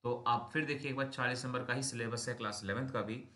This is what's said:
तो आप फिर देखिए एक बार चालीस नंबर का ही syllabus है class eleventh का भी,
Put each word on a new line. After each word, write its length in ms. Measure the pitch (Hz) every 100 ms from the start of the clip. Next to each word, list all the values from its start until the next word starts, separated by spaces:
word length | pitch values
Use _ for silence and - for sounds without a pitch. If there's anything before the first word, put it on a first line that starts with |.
तो 200 | 120 120 -
आप 220 | 120 -
फिर 120 | 156 147
देखिए 240 | 139 143
एक 80 | 131
बार 100 | 135
चालीस 380 | - 123 123 127
नंबर 180 | 127
का 100 | 127
ही 100 | 127
syllabus 460 | 135 120 117 117 -
है 60 | 120
class 260 | 110 104
eleventh 260 | 98 104 135
का 120 | 127
भी, 280 | 104 120 -